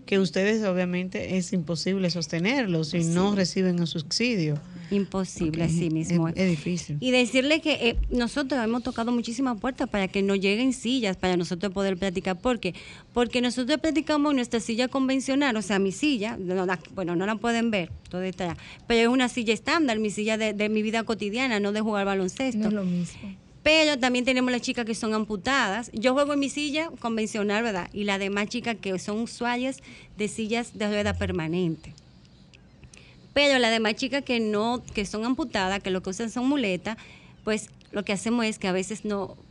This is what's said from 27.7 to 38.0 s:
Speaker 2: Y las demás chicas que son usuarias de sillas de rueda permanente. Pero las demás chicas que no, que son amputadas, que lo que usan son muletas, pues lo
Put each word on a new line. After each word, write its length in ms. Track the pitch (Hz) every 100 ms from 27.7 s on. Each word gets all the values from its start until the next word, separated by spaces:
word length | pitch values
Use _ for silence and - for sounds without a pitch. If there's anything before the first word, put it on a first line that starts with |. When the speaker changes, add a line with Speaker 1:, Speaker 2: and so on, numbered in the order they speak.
| 190 -
Speaker 2:
Y 120 | 202
las 140 | 202 196
demás 300 | 196 202 208
chicas 280 | 247 233 220
que 180 | 196 185
son 200 | 196 208
usuarias 640 | 233 - 240 240 254 262 - - - -
de 120 | 208
sillas 500 | 214 220 233 233 190
de 100 | 208
rueda 240 | 208 208
permanente. 800 | 190 196 180 160 175 175 160 - - - - - - - - - - - - - - -
Pero 260 | - 285 262
las 120 | 233
demás 240 | 226 220
chicas 280 | 226 269 277
que 160 | 269 240
no, 420 | 220 208 226 240 -
que 100 | - 196
son 180 | 208
amputadas, 560 | 226 262 320 214 185 196
que 80 | 196
lo 120 | 185
que 80 | 190
usan 200 | 190 226
son 180 | 247 254
muletas, 480 | 294 208 180 196 226 - - - -
pues 260 | - 214 - - -
lo 120 | 202